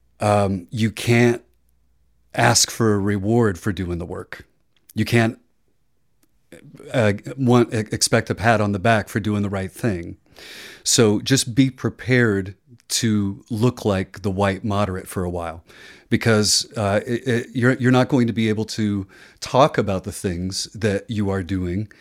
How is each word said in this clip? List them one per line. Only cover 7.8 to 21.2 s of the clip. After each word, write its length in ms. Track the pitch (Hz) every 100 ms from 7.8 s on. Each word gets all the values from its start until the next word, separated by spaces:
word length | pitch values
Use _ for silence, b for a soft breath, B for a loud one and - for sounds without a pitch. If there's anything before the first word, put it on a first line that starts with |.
| 107
expect 380 | 110 - 117 107
a 60 | 110
pat 260 | 107 110
on 100 | 104
the 80 | 101
back 300 | 104 110 95
for 100 | 117
doing 220 | 104 104
the 60 | 101
right 220 | 98 95
thing. 460 | - 123 90 87 95 _ B B B B B
So 360 | - - 113 104
just 360 | - 135 - 110
be 140 | 135
prepared 880 | - 110 - - 127 120 98 95 98 _ 120 -
to 540 | - 117 107 101 101 -
look 340 | 110 123 120
like 380 | 110 95 95 -
the 100 | 104
white 320 | 95 98 95
moderate 440 | 113 101 101 92 -
for 160 | -
a 60 | 90
while, 340 | 87 82 82 - B B B B
because, 640 | 117 117 107 104 - - -
uh, 240 | 101 104 -
it, 220 | 120 131
it, 200 | 117 -
you're, 200 | 131 120
you're 180 | 131 123
not 160 | 127 127
going 200 | 135 117
to 60 |
be 140 | 110 113
able 160 | 107 107
to 400 | - 107 101 95 B B B
talk 360 | - 127 151 -
about 260 | 104 95 98
the 60 |
things 540 | - 101 87 92 92 -
that 360 | 104 104 98 -
you 200 | 107